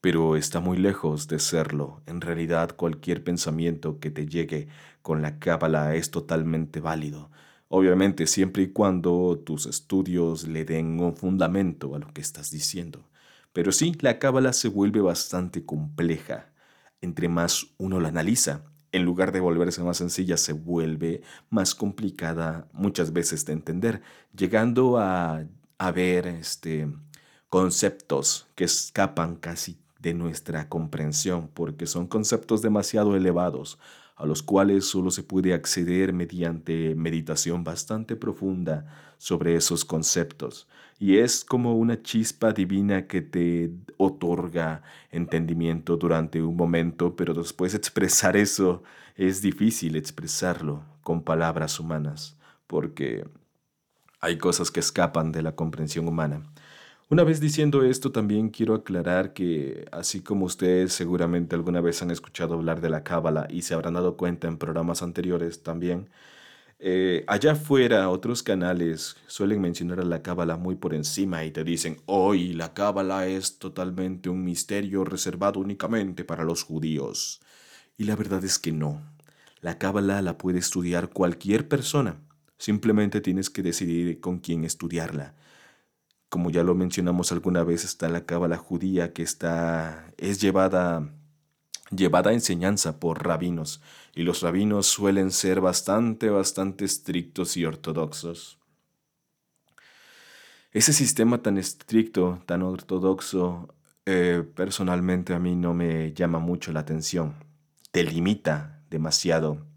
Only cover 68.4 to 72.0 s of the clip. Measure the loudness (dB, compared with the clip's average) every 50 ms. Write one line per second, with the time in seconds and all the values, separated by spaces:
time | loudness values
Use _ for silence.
68.4 | -2 0 0 0 2 0 0 0 0 0 -2 -4 -8 -12 -12 -16 _ -16 -4 -2
69.4 | 0 0 2 2 0 0 -2 -4 -4 -4 -4 -2 -2 -2 -2 -4 -4 -6 -4 -2
70.4 | -2 -2 -2 -2 -2 -4 -4 -4 -4 -4 -4 -2 -4 -4 -2 -2 -2 -2 -2 -4
71.4 | -6 -6 -6 -6 -2 -2 -2 -2 -2 -6 -6 -8